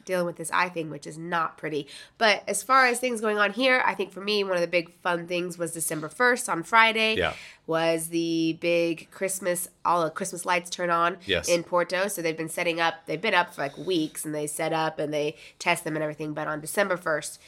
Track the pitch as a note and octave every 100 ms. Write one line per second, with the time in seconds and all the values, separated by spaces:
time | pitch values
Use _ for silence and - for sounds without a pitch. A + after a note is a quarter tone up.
0 | - F#3 F3 E3+ E3 F3 F3+ F3 D#3+ D3+
1 | E3 D#3 E3+ F3 D#3+ - D#3+ D3+ D3 -
2 | - _ A3 G3 - G3+ - C4+ B3+ A#3+
3 | B3+ A3+ G#3+ G#3 G#3 G3+ C4 B3+ F#3+ F#3
4 | F#3 F#3 G3+ G#3 G3 F3+ E3+ F3 E3+ -
5 | F#3 F3 E3+ F3 F3 E3+ E3+ E3 D#3 D#3+
6 | D3+ - B3 A#3+ - E3+ E3 A3+ A3+ A3
7 | A3 A3 A#2 - - - - D#3+ E3 E3
8 | D#3+ E3+ E3 E3 E3 D#3+ E3+ E3+ E3+ E3
9 | - - F#3+ F#3 F#3 F3 - _ - E3+
10 | D#3+ - F3+ F3 F#3+ F3+ F3 - F3+ E3+
11 | E3+ F#3 C3+ F2+ - F3 E3 F3 E3+ F3+
12 | G3+ G3+ E3 D#3+ D#3+ - F3 E3 E3 E3
13 | - D#3 A3 F#3 F3 - C#3+ D3 D3+ F3+
14 | D#3 - D#3 D3+ D3 - D#3+ D#3+ D#3+ D#3
15 | D3+ D3+ D3+ - - _ F3+ E3 E3 D#3
16 | D3+ D3 D#3 D3+ D3+ D3+ D3+ - G3 F3+
17 | E3 D#3 D3+ -